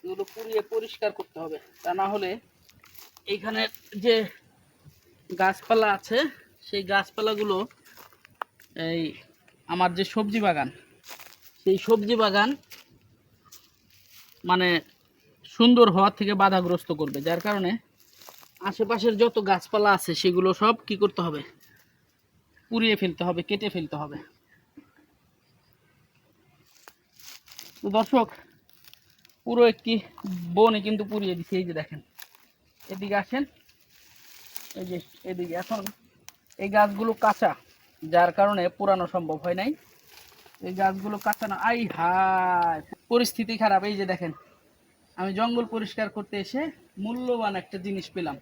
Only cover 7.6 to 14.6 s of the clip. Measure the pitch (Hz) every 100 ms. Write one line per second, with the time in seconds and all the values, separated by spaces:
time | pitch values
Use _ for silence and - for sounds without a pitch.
7.6 | 226 _ - - - _ _ _ - _
8.6 | - - 165 165 160 - - _ _ _
9.6 | - 175 180 175 190 220 208 220 208 151
10.6 | 147 - _ _ - - - - - _
11.6 | - 190 - 220 208 233 214 196 220 285
12.6 | _ - _ _ _ _ _ _ _ -
13.6 | _ _ _ _ _ - - _ 175 180